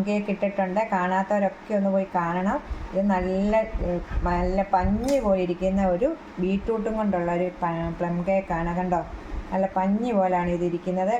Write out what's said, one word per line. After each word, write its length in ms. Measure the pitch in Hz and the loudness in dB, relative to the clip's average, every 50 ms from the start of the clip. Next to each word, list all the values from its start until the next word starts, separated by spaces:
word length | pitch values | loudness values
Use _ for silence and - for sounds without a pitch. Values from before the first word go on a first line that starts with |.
| 190 208 | 2 2
കേക്ക് 240 | 208 208 208 208 196 | 0 0 0 -2 -2
ഇട്ടിട്ടുണ്ട്, 460 | - 208 196 202 - 190 185 180 208 220 220 208 | 0 0 -2 0 0 0 0 2 0 0 0 0
കാണാത്തവരൊക്കെ 800 | 185 180 180 185 190 190 - 208 208 196 190 185 - - - 214 202 | 0 2 2 2 0 2 2 2 2 2 0 -2 -4 -6 -2 0 2
ഒന്ന് 120 | 196 196 190 | 2 2 2
പോയി 140 | 196 190 190 - | 2 0 0 -2
കാണണം. 420 | 180 170 165 170 180 185 202 254 294 - - - - - - | -2 0 0 0 0 0 0 0 -2 -4 -6 -8 -8 -8 -4
ഇത് 100 | - 185 196 202 196 | -2 0 2 2 2
നല്ല, 380 | 185 180 185 185 190 202 208 220 220 220 220 - - 180 180 | 2 2 0 0 0 2 2 2 2 0 0 -4 -4 -2 -2
ഏഹ്, 120 | 175 175 170 - - - - 175 | -2 -2 -4 -4 -4 -2 0 0
നല്ല 360 | 175 180 180 180 185 196 190 - - | 0 2 0 0 2 0 0 2 2
പഞ്ഞി 440 | 180 185 190 202 220 240 269 285 269 226 | 2 2 2 2 2 2 2 2 2 4
പോലെ 140 | 202 196 185 180 | 2 2 2 2
ഇരിക്കുന്ന 380 | 175 175 175 185 190 190 196 196 185 175 | -2 -2 0 0 0 2 2 2 2 2
ഒരു 140 | 175 233 302 330 - - - - - | 2 2 0 0 -4 -10 -14 -6 -2
ബീട്രൂട്ടും 540 | 175 185 196 196 - - 226 220 202 226 214 220 | 0 0 0 0 0 -2 -2 -2 -2 -2 -2 0
കൊണ്ടുള്ള 280 | 214 202 190 175 175 170 175 175 | 0 0 0 0 0 0 0 0
ഒരു 100 | 180 180 180 - | 0 -2 -2 -2
പ-, 320 | 180 170 165 165 165 170 165 160 | -2 -2 0 -2 -2 -4 -2 -2
പ്ലം 160 | 175 170 170 175 175 190 | -2 -2 -2 -2 0 2
കേക്കാണ്. 420 | 190 196 190 - 175 165 165 170 175 180 | 0 0 0 0 -2 -2 0 -2 -2 -2
കണ്ടോ, 200 | 180 180 175 170 160 - - - - - - - - - | 0 0 0 -2 -2 -4 -10 -12 -10 -8 -8 -8 -6 -2
നല്ല 160 | 185 190 190 190 - | 0 0 0 0 0
പഞ്ഞി 360 | 190 185 196 202 220 240 247 226 202 | 0 2 2 2 0 0 0 2 2
പോലാണ് 320 | 185 185 180 175 175 175 175 170 | 2 4 2 0 0 0 0 0
ഇതിരിക്കുന്നത്. 560 | 175 175 170 170 - 185 180 185 185 196 226 | 0 -2 -2 -2 -4 -2 -2 0 0 0 0